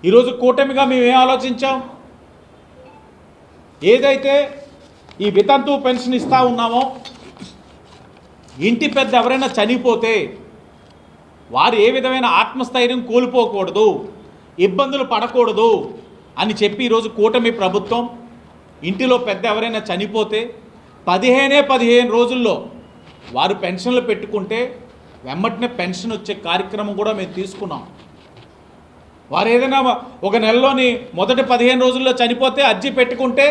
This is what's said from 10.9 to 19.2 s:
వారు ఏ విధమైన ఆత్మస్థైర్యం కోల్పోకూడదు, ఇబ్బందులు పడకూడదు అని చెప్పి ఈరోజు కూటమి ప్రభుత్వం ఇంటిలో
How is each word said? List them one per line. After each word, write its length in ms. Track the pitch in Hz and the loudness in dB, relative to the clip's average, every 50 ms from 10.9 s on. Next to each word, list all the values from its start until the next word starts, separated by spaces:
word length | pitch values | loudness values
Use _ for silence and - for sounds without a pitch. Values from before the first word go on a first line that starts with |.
| - - - - - - - - - - - - 110 | -20 -20 -20 -20 -20 -20 -20 -20 -20 -20 -18 -6 0
వారు 200 | 131 160 214 220 220 208 | 2 2 2 4 4 2
ఏ 20 | 233 262 | 4 2
విధమైన 320 | 262 254 262 254 262 247 226 165 185 | 2 -2 -2 -2 0 0 2 2 2
ఆత్మస్థైర్యం 580 | 220 226 - 254 254 240 - 254 247 240 254 247 - - | 0 0 -4 -8 -8 -4 -2 0 0 0 -2 -4 -6 0
కోల్పోకూడదు, 760 | 220 240 254 247 247 254 226 196 - 196 185 170 165 202 220 214 170 131 - - - - - - - - - - - - 180 | 0 0 0 2 0 0 0 0 -2 -4 -4 -2 0 2 2 2 2 0 -8 -12 -16 -18 -20 -20 -20 -20 -20 -20 -2 0 0
ఇబ్బందులు 380 | 196 180 190 277 269 269 277 254 240 233 | 0 2 0 -2 -2 0 -4 -4 -2 -2
పడకూడదు 580 | 208 226 240 - 254 240 233 202 196 226 233 214 175 - - - - - - - - - - - - | -4 -4 -2 0 0 0 2 2 0 2 2 0 0 -2 -8 -14 -18 -20 -20 -20 -20 -20 -20 -6 -6
అని 120 | 175 214 214 214 | -4 -4 -2 -2
చెప్పి 200 | 208 202 208 208 262 | -2 -2 -2 -2 -2
ఈరోజు 220 | 240 226 226 226 220 - | 0 0 0 0 -4 -2
కూటమి 340 | - 208 226 220 247 233 233 226 226 | 0 0 2 2 2 0 0 -2 0
ప్రభుత్వం 440 | 196 185 180 202 190 - 233 240 240 240 - - - - - - - - - - - - - - - 170 | -2 -2 -2 -2 -4 -2 -4 -4 -4 -6 -10 -16 -20 -20 -20 -20 -20 -20 -20 -20 -20 -20 -20 -10 -8 -6
ఇంటిలో 260 | 196 190 262 254 247 240 | -4 -2 2 2 2 2